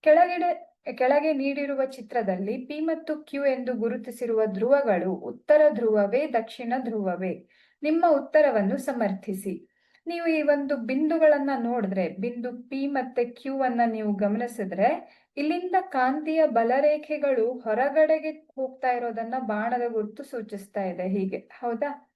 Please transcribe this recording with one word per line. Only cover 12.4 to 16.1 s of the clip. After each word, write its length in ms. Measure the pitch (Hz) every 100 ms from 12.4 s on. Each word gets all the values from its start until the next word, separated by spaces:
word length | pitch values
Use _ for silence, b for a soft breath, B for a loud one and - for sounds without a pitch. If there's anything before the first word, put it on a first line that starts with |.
| 240 240 -
ಪಿ 180 | 269 277
ಮತ್ತೆ 380 | 277 247 247
ಕ್ಯೂ 380 | 240 - 269 269
ಅನ್ನ 180 | 254 233 233
ನೀವು 260 | 220 214
ಗಮನಿಸಿದ್ರೆ, 1080 | 202 202 220 240 - 190 185 220 339 - _ _ -
ಇಲ್ಲಿಂದ 380 | 294 349 370 370
ಕಾಂತೀಯ 680 | 370 269 254